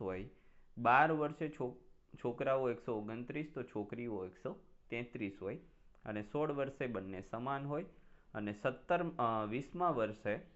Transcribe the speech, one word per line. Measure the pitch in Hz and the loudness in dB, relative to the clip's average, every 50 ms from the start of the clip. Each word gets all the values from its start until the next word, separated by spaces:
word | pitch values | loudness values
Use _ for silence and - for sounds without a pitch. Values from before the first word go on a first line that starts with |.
હોય. | 110 95 92 95 104 - - - - - - - - - - | -4 -4 -4 -4 -6 -10 -14 -18 -20 -20 -20 -20 -20 -14 -6
બાર | 117 120 117 123 139 151 160 | 2 6 8 8 10 8 8
વર્ષે | 160 151 151 147 156 - 160 147 | 6 4 2 0 0 -2 -4 -4
છો-, | - - 131 123 - - - - - - - - - - - | -2 -4 -4 -4 -4 -8 -16 -20 -20 -20 -20 -20 -10 -4 -4
છોકરાઓ | 123 120 - 139 135 135 135 131 123 | -2 -2 0 2 4 4 4 4 2
એકસો | 117 120 - 131 113 | 2 0 0 -2 -2
ઓગણત્રીસ | 107 107 107 113 117 123 - 127 147 156 151 - | -2 -2 -4 -6 -6 -6 -6 -4 -6 -6 -4 -6
તો | 135 120 | -8 -8
છોકરીઓ | - - 110 101 104 120 117 120 120 107 95 92 | -4 -4 -4 -4 -4 -4 -6 -4 -4 -2 -4 -4
એકસો | 92 - - - 131 208 - - - - - - - | -6 -6 -6 -6 -6 -6 -8 -12 -20 -20 -20 -10 -6
તેત્રીસ | 113 117 120 120 - 123 107 98 98 - | -6 -6 -4 -6 -4 -4 -4 -4 -4 -4
હોય | 92 98 120 170 - - - - - - - - - | -4 -4 -4 -6 -8 -14 -20 -20 -20 -20 -20 -10 -6
અને | 113 104 104 104 | -4 -4 -4 -4
સોળ | - - 147 151 147 | -2 0 0 2 2
વર્ષે | 143 139 135 - - - 135 | 2 0 0 -2 -2 -2 -2
બંને | 123 113 95 95 95 95 92 | -2 -2 -2 -4 -4 -6 -8
સમાન | 98 - - 117 123 135 139 139 143 | -6 -6 -6 -4 -2 -2 -2 -2 -2
હોય | 143 147 156 196 - - - - - - - - - - | -2 -2 -2 -4 -6 -12 -20 -20 -20 -20 -20 -18 -8 -6
અને | 110 104 104 104 | -4 -2 -2 -2
સત્તર, | - - 131 - - - - 175 170 175 165 170 - | 0 0 0 0 0 2 2 4 4 4 0 0 2
અ, | 123 113 113 110 107 | 2 4 4 2 2
વીસમા | 104 110 139 143 - - 175 180 175 | 0 -2 -2 -4 -4 -2 2 2 4
વર્ષે | 147 120 110 104 107 - - 104 107 - - - - | 4 4 2 2 0 -2 -2 -2 -2 -2 -4 -10 -20